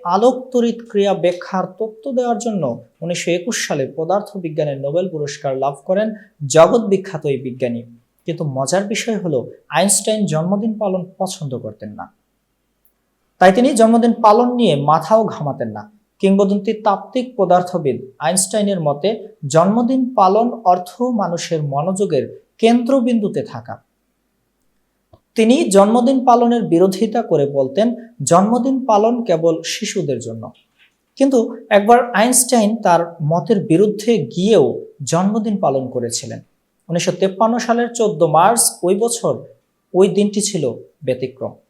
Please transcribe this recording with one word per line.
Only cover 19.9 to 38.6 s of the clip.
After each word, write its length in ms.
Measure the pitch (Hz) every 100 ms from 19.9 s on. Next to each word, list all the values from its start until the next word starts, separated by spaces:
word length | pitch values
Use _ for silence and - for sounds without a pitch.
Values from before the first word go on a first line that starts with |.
| 254 254
পালন 460 | - 185 214 240 -
অর্থ 380 | 185 180 180 -
মানুষের 600 | 247 233 180 170 - 160
মনোযোগের 800 | 147 139 170 190 196 143 - - _ _
কেন্দ্রবিন্দুতে 840 | 226 240 240 269 240 226 202 151
থাকা। 400 | - 117 - 101 _ _ _ _ _ _ _ _ _ _ _ _ _ _ _
তিনি 300 | - 226 269
জন্মদিন 600 | 240 190 202 240 247 269
পালনের 380 | 247 240 233 240
বিরোধিতা 600 | 170 165 190 185 220 233
করে 240 | 220 156 139
বলতেন, 480 | 139 131 196 233 - - -
"জন্মদিন 640 | 143 170 208 240 254 269 233
পালন 380 | 208 220 240
কেবল 380 | 226 165 165 160
শিশুদের 560 | - - 202 202 147 123
জন্য।" 340 | 110 113 110 - _ _ _ _ _ -
কিন্তু 400 | 269 254 226 - -
একবার 440 | 208 202 240 240
আইনস্টাইন 600 | 190 233 247 - 240 208 220
তার 400 | 190 170 170 -
মতের 380 | 151 170 - 151
বিরুদ্ধে 580 | 151 165 208 202 240 220
গিয়েও 640 | 135 175 196 202 - - - -
জন্মদিন 520 | 131 165 196 220 220 202
পালন 320 | 165 135 127
করেছিলেন। 520 | 123 117 - 117 110 - _ _ _ -
উনিশশো 240 | 170 170
তেপ্পান্ন 460 | 175 196 190 226 233
সালের 300 | - 233 240
চোদ্দ 280 | 240 214 160
মার্চ, 380 | 165 151 190 233